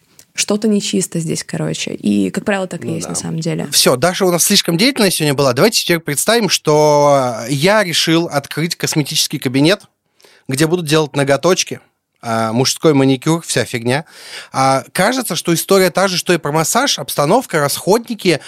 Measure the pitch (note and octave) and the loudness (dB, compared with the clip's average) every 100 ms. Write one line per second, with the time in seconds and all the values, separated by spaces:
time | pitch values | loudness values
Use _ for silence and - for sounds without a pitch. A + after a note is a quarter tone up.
0 | _ - - - - G#3 A3 G#3 G3+ G3 | _ -20 -12 -6 -2 -2 0 0 0 -4
1 | F3 E3+ D#3+ D#3+ - E3 D#3 D#3+ - - | -4 -4 -4 -6 -6 -6 -6 -6 -8 -4
2 | - - - - - G3 F#3 F3 - E3 | 0 0 0 -2 -4 -4 -4 -8 -8 -6
3 | E3 E3+ E3+ E3 D#3+ D#3+ D3+ C#3+ - B2+ | -6 -8 -6 -6 -4 -4 -2 0 2 2
4 | E3 F3+ F#3 F3 - G3 - E3+ A#3+ C4+ | 2 0 0 2 2 0 2 2 2 2
5 | G3+ - D3+ C3+ C#3 B2 G3+ - - E3+ | 0 2 0 2 2 4 2 2 0 -2
6 | - C#3+ - A#3 G3+ - - D3+ D3+ D3 | -2 -4 0 0 0 0 2 4 4 4
7 | D3 C#3 B2+ A2+ A#2 C#3+ E3 G#3+ F#3+ D#3 | 4 4 2 -4 -4 0 2 2 0 -2
8 | - E3 E3+ C#3+ - - E3+ - C#3+ - | 0 0 0 -4 -4 -4 -6 -4 -4 -2
9 | D3 D#3 - D3 C3+ C3 D3+ G3+ - _ | -2 -2 -4 -4 -2 2 2 2 -4 _
10 | _ _ _ _ - C3+ D#3 F3+ D#3 D#3 | _ _ _ _ -8 -2 0 0 0 0
11 | D3+ C#3+ C#3 C#3 E3 F#3 - - - _ | 0 0 2 2 2 0 -2 -10 -14 _
12 | _ _ A#2 A2+ A2+ A2+ C3 - E3 C#3+ | _ _ -6 -2 0 0 0 0 2 4
13 | C3+ C3 D3+ E3 - - A2+ A#2+ A#2 C3+ | 4 2 0 -2 -2 -4 -2 -4 -2 -2
14 | D#3+ - - - - B2+ C3+ C3+ A2+ - | -4 -14 -18 -18 -8 0 2 2 -2 -2
15 | F#3+ C4 A#3 E3 - E3 - G3 F#3 F#3 | 0 0 -4 -4 -2 -2 2 2 4 2
16 | F#3+ F3 - F3 D3+ D3+ G3+ A#3 C4+ - | 0 0 0 -2 0 -2 0 0 0 -2
17 | C#3+ - D3 A3+ - E3 C#3+ - - A3 | -4 -2 2 2 0 0 0 -2 0 0
18 | A3+ A3+ F#3 D3 | 0 -4 0 0